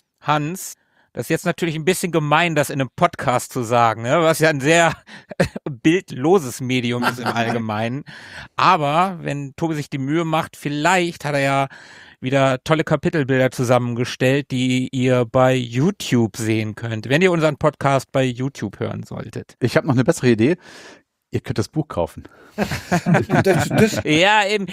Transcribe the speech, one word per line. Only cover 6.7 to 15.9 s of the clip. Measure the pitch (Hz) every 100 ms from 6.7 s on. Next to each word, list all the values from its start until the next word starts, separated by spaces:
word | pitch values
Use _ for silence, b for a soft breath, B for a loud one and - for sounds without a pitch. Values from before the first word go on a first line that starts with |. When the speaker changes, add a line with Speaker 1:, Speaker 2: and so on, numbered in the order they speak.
| 127 120 120
Speaker 1:
ist | 123 120
im | 113
Speaker 2:
<laughs> |
Speaker 1:
Allgemeinen. | 117 113 117 110 107 113 135 B B B B B -
Aber | 143 180 143 156 190 175
wenn | 147 143 139 -
Tobi | 165 156
sich | 139
die | 143
Mühe | 135 160 165
macht, | 160 165 -
vielleicht | 151 147 160 185 170 170 -
hat |
er | 143
ja | 139 139 135 B B B B _
wieder | 127 139 135 131
tolle | - 156
Kapitelbilder | 156 151 175 160 131 131 127
zusammengestellt, | - 120 123 123 113 123 - 127 139 135
die | 127 127 127 127
ihr | 135 127 123 117
bei | 131 127 131
YouTube | 120 120 165